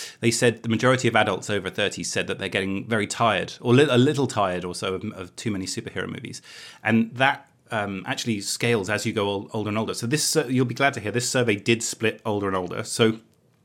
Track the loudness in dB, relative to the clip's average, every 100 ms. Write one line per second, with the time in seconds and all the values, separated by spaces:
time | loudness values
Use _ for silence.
0 | -12 -2 0 4 2 2 0 2 2 4
1 | 4 4 2 0 -2 -4 -2 -2 -2 -2
2 | -4 -4 -4 -4 -2 -2 -2 -4 -2 -2
3 | -2 0 2 2 -2 -2 6 6 8 6
4 | 4 4 0 0 0 -2 -6 -6 -4 -4
5 | -6 -10 -14 -8 -6 -4 -6 -8 -8 -6
6 | -6 -8 -12 -14 -18 -20 -20 -6 2 2
7 | 2 0 0 0 -8 _ -8 -6 -4 -6
8 | -6 -6 -4 -4 -4 -2 0 2 0 -2
9 | -2 -2 -2 -2 -6 -6 -2 -2 -2 -4
10 | -2 0 2 0 2 2 2 2 0 0
11 | -4 -2 0 2 2 2 2 2 0 -2
12 | -2 -2 -4 -2 0 -2 -2 -6 -4 2
13 | 4 2 -8 _ _ _